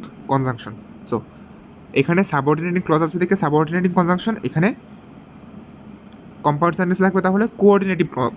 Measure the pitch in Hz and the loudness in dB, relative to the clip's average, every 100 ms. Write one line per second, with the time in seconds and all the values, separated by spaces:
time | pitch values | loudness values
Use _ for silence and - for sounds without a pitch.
0 | - - - 135 131 117 - 107 - - | -10 -16 -4 -2 -2 -6 -12 -16 -20 -20
1 | - 113 - - - - - - - 135 | -6 -6 -6 -18 -20 -20 -20 -20 -2 0
2 | 139 170 196 147 135 151 175 180 180 156 | 2 0 2 0 2 0 0 -2 0 0
3 | 165 175 180 190 151 151 160 175 180 180 | 0 -2 0 0 2 2 2 0 0 2
4 | 170 180 226 220 - 156 190 - - - | 0 0 -2 -4 -4 0 0 -2 -12 -20
5 | - - - - - - - - - - | -20 -20 -20 -20 -20 -20 -20 -20 -20 -20
6 | - - - - 147 147 170 170 180 185 | -20 -20 -20 -4 -2 0 0 0 0 2
7 | 190 185 185 196 233 - 202 202 190 180 | 2 2 2 2 0 2 4 4 2 0
8 | 165 - 123 | -2 -2 -2